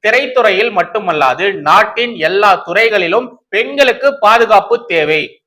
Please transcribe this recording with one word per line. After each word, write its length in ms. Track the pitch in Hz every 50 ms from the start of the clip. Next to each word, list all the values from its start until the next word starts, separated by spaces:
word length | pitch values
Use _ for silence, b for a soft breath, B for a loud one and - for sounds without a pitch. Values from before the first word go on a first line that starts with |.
| -
திரைத்துறையில் 680 | 208 226 254 277 254 - 262 233 214 190 185 214 240
மட்டுமல்லாது 720 | - 180 170 170 - 220 202 180 165 151 143 131 127 - 180 202 196 160
நாட்டின் 540 | 147 147 170 196 214 214 - 226 240 240 233 180
எல்லா 320 | 156 160 185 196 208 208 190 175 - -
துறைகளிலும் 600 | 175 202 226 226 214 202 185 165 180 226 254 240 - _ _ _
பெண்களுக்கு 580 | - 202 240 262 277 277 277 254 233 - - 277 277 -
பாதுகாப்பு 580 | - 208 226 233 233 220 226 196 190 - 233 240 233 - 180
தேவை 280 | 165 151 151 156 156 147 151 - _ _